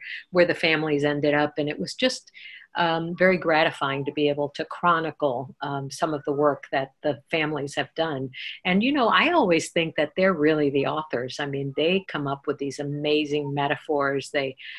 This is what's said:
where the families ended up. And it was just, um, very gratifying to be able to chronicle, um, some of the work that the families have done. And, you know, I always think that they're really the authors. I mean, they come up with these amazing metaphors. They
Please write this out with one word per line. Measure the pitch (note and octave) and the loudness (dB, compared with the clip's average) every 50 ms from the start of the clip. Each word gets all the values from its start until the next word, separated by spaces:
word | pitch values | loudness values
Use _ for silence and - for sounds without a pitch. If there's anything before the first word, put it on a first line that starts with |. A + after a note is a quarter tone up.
| - - - - - - | -8 -14 -14 -14 -12 -2
where | F3+ F3+ F3 | 4 4 4
the | E3 D#3 | 4 4
families | - - E3 D#3+ D3+ D#3 D#3 D3 C#3+ D3 | 0 2 2 2 2 2 0 0 2 2
ended | D3 D3 D3 D3 D3 C#3+ | 2 0 2 2 2 4
up. | D3 D3 D3 - - | 4 2 0 0 -4
And | D3 D3 | -4 -4
it | - - | -4 -6
was | F3+ - - | -8 -8 -4
just, | - B3+ B3+ B3+ - - - _ - - - - - - _ - | -2 -2 -2 -2 -2 -14 -20 _ -20 -20 -20 -20 -20 -20 _ -2
um, | - F3 E3 E3 E3 E3 E3+ F3 E3 | 0 0 2 2 0 -2 -4 0 4
very | F3+ F#3 F#3 | 4 4 4
gratifying | E3+ C#3 E3 D#3 D#3 E3 D#3+ - - D3 C3+ C3+ C#3 C3+ | 4 2 2 4 4 4 2 0 -2 -2 -2 -2 -2 -4
to | C#3+ | -4
be | D3 D3+ D3 C#3+ | 0 2 2 2
able | C#3+ D3 C#3+ C#3+ | 2 0 -2 -6
to | - - D#3 | -4 -8 -8
chronicle, | - - - - F3 E3+ D#3+ D#3+ D#3 - - D3 C#3 B2 B2 C3+ C3 - - | -8 -6 0 2 4 4 4 0 -4 -4 -2 -2 0 0 -2 -6 -8 -10 -10
um, | C#3 C#3+ C#3 C#3 C3+ C3+ | -8 -6 -6 -6 -6 -8
some | - - E3+ D#3+ D3+ | -4 -4 -2 -2 -2
of | C#3+ D3 | -4 -2
the | D3+ | -2
work | C#3+ C#3 D3+ D3 C3+ - - - | 0 2 4 2 2 0 -6 -4
that | D#3 C#3 C3+ - _ _ | -4 -4 -4 -4 _ _
the | - D3+ C3 B2+ _ - | -4 -4 -4 -4 _ -4
families | E3+ D#3+ D#3 D3+ D#3 C#3+ C#3+ C#3 - | -2 -2 -2 -2 -4 -4 -6 -6 -4
have | D3 C#3 - - | -6 -6 -6 -4
done. | - D#3+ E3 D3 C3 C3+ C3 C3+ - - - - - - | -4 -2 -2 -2 -4 -6 -8 -10 -12 -14 -14 -12 -6 -2
And, | F#3 F3+ G3 | 2 2 2
you | A3+ C4+ | 2 2
know, | D4 C#4+ A#3+ G#3 | 2 2 2 4
I | - F#3 A3+ D#4 | 4 4 4 4
always | F4+ E4 B3 F3+ E3+ E3 D#3+ - | 4 4 4 4 4 2 2 0
think | - E3+ E3 E3 - | -2 -2 -2 0 0
that | - D3 D3 - | -2 -2 -2 0
they're | F#3 F#3 F#3+ | 2 2 2
really | F#3 D3+ D3 D#3 D#3 D3+ D3 C#3 | 2 4 2 2 4 4 2 2
the | C#3 C#3 - | 2 0 0
authors. | C3+ D3+ D#3 D#3 - - A#2+ B2+ C3 - - | 0 -2 -4 -6 -4 -6 -6 -6 -6 -6 -8
I | D3 | -6
mean, | C#3 C#3 C#3 C#3 C#3 C3+ | -6 -4 -6 -6 -4 -2
they | D3 D3+ E3+ F#3 F#3+ F#3 - | 0 2 2 2 0 -2 -4
come | - D3+ C#3+ | -6 -4 -2
up | C#3 C#3 C#3 - | -2 -4 -4 -4
with | D3+ C#3 | -6 -4
these | - C#3+ C#3 C3 - | -4 -4 -6 -6 -6
amazing | C#3+ C#3+ D3 D3 D3 D3+ D3+ D3+ D3+ C#3 C#3+ D3+ C#3+ C#3+ | -6 -4 -4 -2 0 2 2 2 2 0 -2 -2 -2 -2
metaphors. | C#3 C#3+ C#3 C#3+ D3 - - - D3+ C#3+ C#3 C#3 C#3 C3+ - - | -2 0 0 0 0 -2 -2 -2 -2 0 0 0 -2 -2 -4 -4
They | - D3 C3+ C3+ - - - - - | -4 -4 -4 -4 -8 -10 -16 -16 -16